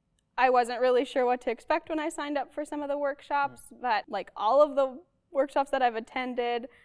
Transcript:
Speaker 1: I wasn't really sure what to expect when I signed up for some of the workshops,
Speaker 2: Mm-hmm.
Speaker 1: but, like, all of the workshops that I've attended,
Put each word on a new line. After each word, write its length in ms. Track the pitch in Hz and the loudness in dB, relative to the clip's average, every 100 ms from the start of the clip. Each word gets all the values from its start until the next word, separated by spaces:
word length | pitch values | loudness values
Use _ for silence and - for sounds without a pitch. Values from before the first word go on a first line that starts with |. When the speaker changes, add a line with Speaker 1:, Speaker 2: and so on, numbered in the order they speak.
| _ _ _ - | _ _ _ 2
Speaker 1:
I 100 | 254 | 4
wasn't 320 | 247 240 233 | 4 2 0
really 240 | 254 247 | 2 2
sure 220 | 277 277 247 | 0 0 0
what 140 | 247 | 0
to 80 | 254 | -2
expect 380 | 226 - 320 - | -6 -2 -2 -2
when 100 | 311 | -6
I 100 | 311 | -4
signed 300 | 320 294 285 | -6 -4 -4
up 160 | - | -6
for 100 | - | -10
some 160 | 294 294 | -8 -8
of 60 | 285 | -4
the 80 | 285 | -2
workshops, 680 | 285 285 - 285 277 - | -2 -4 -4 -2 -2 -6
Speaker 2:
Mm-hmm. 200 | - 233 | -20 -8
Speaker 1:
but, 220 | 247 208 - | -2 -2 -2
like, 220 | 208 - - | -8 -8 -2
all 260 | 208 269 | 2 6
of 140 | 302 269 | 4 4
the 200 | 269 262 _ _ _ | -2 -4 _ _ _
workshops 380 | 285 285 294 277 | -2 0 0 0
that 100 | 269 | 0
I've 140 | 247 220 | 0 0
attended, 720 | 233 262 254 240 240 240 254 - | -8 -6 -6 -4 -2 -4 -6 -20